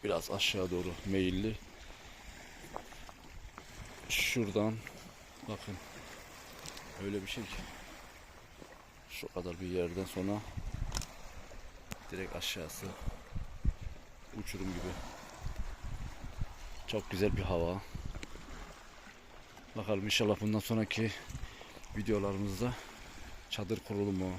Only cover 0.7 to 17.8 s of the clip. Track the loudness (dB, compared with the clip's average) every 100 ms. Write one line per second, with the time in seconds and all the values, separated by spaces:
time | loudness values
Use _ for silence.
0.7 | 4 2 -2 2 6 8 6 2 0 -6
1.7 | -14 -14 -14 -14 -14 -14 -12 -14 -14 -8
2.7 | -8 -8 -12 -14 -14 -14 -12 -12 -12 -12
3.7 | -12 -12 -10 0 4 4 6 6 6 6
4.7 | 4 -4 -10 -14 -14 -16 -12 -6 -4 -4
5.7 | -6 -8 -12 -12 -12 -12 -14 -12 -10 -10
6.7 | -10 -10 -4 0 0 0 -4 -2 -4 -6
7.7 | -10 -12 -12 -14 -16 -16 -16 -16 -16 -16
8.7 | -16 -16 -18 -10 -6 -4 -2 -2 -2 2
9.7 | 4 4 4 0 2 2 2 0 -4 -2
10.7 | 0 2 2 -2 -6 -10 -10 -10 -10 -10
11.7 | -12 -10 -10 -6 -4 -2 -2 -2 -2 -4
12.7 | -4 -6 -2 -2 -2 -4 -4 -2 2 2
13.7 | 2 -4 -8 -12 -14 -10 -6 -4 -2 -2
14.7 | -2 -2 -4 -6 -8 -12 -6 -4 -2 -2
15.7 | -2 -4 -4 -4 -4 -8 -2 -2 -2 -6
16.7 | -6 0 0 0 6 6 8 6 6 6
17.7 | 4